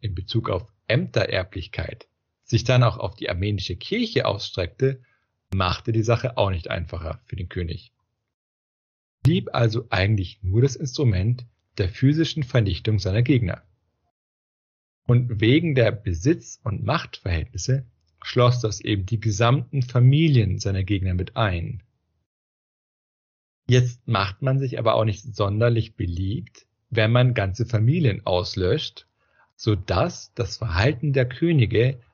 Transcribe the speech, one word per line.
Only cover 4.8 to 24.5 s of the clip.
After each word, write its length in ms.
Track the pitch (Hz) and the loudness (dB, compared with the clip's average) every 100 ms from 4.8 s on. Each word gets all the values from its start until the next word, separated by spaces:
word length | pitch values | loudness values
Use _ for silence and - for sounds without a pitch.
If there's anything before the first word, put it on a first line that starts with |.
| 135 135 _ _ _ _ _ | -2 -2 _ _ _ _ _
machte 380 | 95 90 87 - | -2 0 -2 -2
die 100 | 113 | 0
Sache 340 | 107 110 127 120 | 2 0 0 0
auch 140 | 98 | 0
nicht 180 | 90 - | -2 -4
einfacher 520 | 95 82 85 82 - | -6 -6 -8 -10 -12
für 120 | _ - | _ -12
den 120 | 87 | -8
König. 440 | 92 85 85 - _ _ _ _ _ _ _ _ _ _ _ _ _ | -8 -6 -8 -14 _ _ _ _ _ _ _ _ _ _ _ _ _
Blieb 320 | 131 180 190 | 2 2 0
also 320 | 135 117 110 - | 0 2 0 -2
eigentlich 520 | 98 98 104 92 - | 0 2 0 -2 -6
nur 200 | 92 104 | 0 2
das 140 | 139 - | 2 0
Instrument 720 | 143 - 131 90 101 127 - _ _ - | -8 0 0 2 0 -2 -6 _ _ -4
der 100 | 90 | -4
physischen 540 | - 131 151 160 - | 2 2 4 0 -2
Vernichtung 560 | 139 123 98 85 - 107 | 0 0 0 0 0 0
seiner 240 | 92 101 | 0 0
Gegner. 400 | 123 131 87 - _ _ _ _ _ _ _ _ _ _ _ _ _ _ - | 2 2 2 -4 _ _ _ _ _ _ _ _ _ _ _ _ _ _ 2
Und 340 | 123 123 104 | 2 2 0
wegen 340 | 110 147 170 | 4 4 4
der 180 | 127 113 | 2 2
Besitz- 680 | 107 - 82 110 170 - - | 0 -4 -2 0 -2 -4 -10
und 200 | - 98 | -8 -6
Machtverhältnisse 1000 | 104 160 - - - 82 78 87 - 135 - _ _ _ | -2 -4 -4 -10 -4 -4 -4 -8 -4 -4 -4 _ _ _
schloss 380 | - 127 123 123 | -4 2 4 4
das 200 | 110 - | -2 -6
eben 260 | - 104 92 | -4 -4 -2
die 140 | 110 | -4
gesamten 640 | 110 101 117 123 120 139 | -2 0 2 2 0 -4
Familien 760 | 123 127 127 143 160 131 98 98 | -2 4 4 6 4 4 2 -2
seiner 240 | 101 95 | -2 -2
Gegner 320 | 95 98 92 | -2 -2 -2
mit 220 | 90 90 - | -2 -4 -2
ein. 460 | 110 87 85 - - _ _ _ _ _ _ _ _ _ _ _ _ _ _ _ _ _ - | -2 -2 -6 -12 -16 _ _ _ _ _ _ _ _ _ _ _ _ _ _ _ _ _ 4
Jetzt 400 | 123 123 - - | 4 4 -2 -2
macht 340 | 101 98 - | 0 0 -2
man 160 | 135 | -2